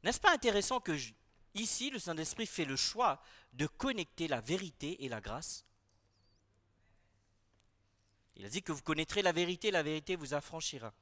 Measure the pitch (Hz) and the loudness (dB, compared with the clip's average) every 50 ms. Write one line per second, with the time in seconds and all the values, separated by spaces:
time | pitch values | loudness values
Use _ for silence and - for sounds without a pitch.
0 | - 180 240 - - - 349 285 - 240 202 202 196 - 262 247 - - 160 147 | 2 2 2 6 8 8 6 8 6 4 4 4 2 2 0 0 0 0 -2 -2
1 | 123 110 110 _ _ _ _ _ - _ _ 202 226 - - - 240 277 277 226 | -2 -6 -12 _ _ _ _ _ -20 _ _ 0 2 4 4 4 2 0 -4 -4
2 | - 175 165 156 160 - - - 226 - - - 165 139 135 131 - - - 214 | -4 -4 -4 0 0 0 0 0 -4 -4 -2 -2 -2 -2 0 0 0 -2 0 2
3 | 247 208 135 - - - - - - _ - 123 151 151 - - - 269 262 214 | 2 2 2 0 -6 -20 -20 -20 -20 _ -4 -4 -4 -4 -2 -2 -2 -2 0 -2
4 | 170 - - - 165 160 143 117 107 113 160 190 190 175 143 - - 143 180 - | -4 -6 -4 -6 -2 -2 -2 -2 -2 -2 -2 -2 -2 -6 -10 -8 -8 -8 -6 -6
5 | 135 131 117 110 104 104 107 135 170 - - - - _ _ _ _ _ _ _ | -6 -6 -6 -6 -6 -8 -8 -4 -4 -4 -4 -4 -8 _ _ _ _ _ _ _
6 | _ _ _ _ _ _ _ _ _ _ _ _ _ _ _ _ _ _ _ _ | _ _ _ _ _ _ _ _ _ _ _ _ _ _ _ _ _ _ _ _
7 | _ _ _ _ _ _ _ _ _ _ _ _ _ _ _ _ _ _ _ _ | _ _ _ _ _ _ _ _ _ _ _ _ _ _ _ _ _ _ _ _
8 | _ _ _ _ _ _ _ - 98 101 123 185 190 - 160 143 - - 156 151 | _ _ _ _ _ _ _ -14 -8 -6 -6 -4 -2 -4 -6 -4 -2 -2 0 0
9 | 160 - - 208 196 185 170 165 175 170 185 170 - 214 196 175 151 151 156 156 | 0 -2 0 2 2 4 4 4 0 0 -2 -2 -2 0 2 2 0 0 -2 -4
10 | 151 - 185 175 151 131 143 147 139 - - 160 156 - - 135 113 113 - _ | -2 -4 -6 -6 -4 -4 -4 -4 -4 -6 -10 -8 -6 -6 -8 -8 -12 -12 -14 _